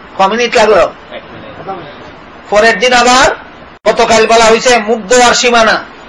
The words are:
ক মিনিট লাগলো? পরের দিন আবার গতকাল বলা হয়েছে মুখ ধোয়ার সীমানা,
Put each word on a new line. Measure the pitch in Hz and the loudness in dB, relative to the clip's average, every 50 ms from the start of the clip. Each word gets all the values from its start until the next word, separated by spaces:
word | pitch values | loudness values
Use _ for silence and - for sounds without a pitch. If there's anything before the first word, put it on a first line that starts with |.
| - - - - | -20 -12 -4 -2
ক | 190 | -2
মিনিট | 190 208 233 240 226 - | 0 0 -2 -4 -2 0
লাগলো? | 240 214 208 214 185 156 - - - - - - 117 - - - - - - - - 165 175 190 185 160 - - - - - - - - - - - - - | 0 2 2 2 2 0 0 -4 -8 -20 -20 -18 -18 -18 -18 -20 -20 -20 -20 -18 -16 -16 -14 -14 -14 -16 -18 -20 -20 -20 -20 -20 -20 -20 -20 -20 -20 -10 -4
পরের | - 208 214 226 220 190 | 0 2 2 2 0 0
দিন | 208 254 247 | 0 0 0
আবার | 240 240 247 247 254 285 320 - - - - - - - - - - - - | 2 2 2 2 2 2 0 -2 -4 -10 -18 -20 -20 -20 -20 -20 -6 -4 -2
গতকাল | 220 - 233 - 226 220 220 | 0 0 0 2 2 2 2
বলা | 220 226 233 233 | 2 2 2 4
হয়েছে | 220 226 226 226 262 247 233 | 4 2 2 2 0 0 0
মুখ | 214 208 233 233 | 0 -2 -4 -4
ধোয়ার | 202 185 247 247 247 240 220 | -2 0 2 2 2 2 2
সীমানা, | 226 - 247 240 233 226 214 190 160 - - - - - | 0 0 0 0 2 2 0 0 -2 -6 -10 -18 -20 -20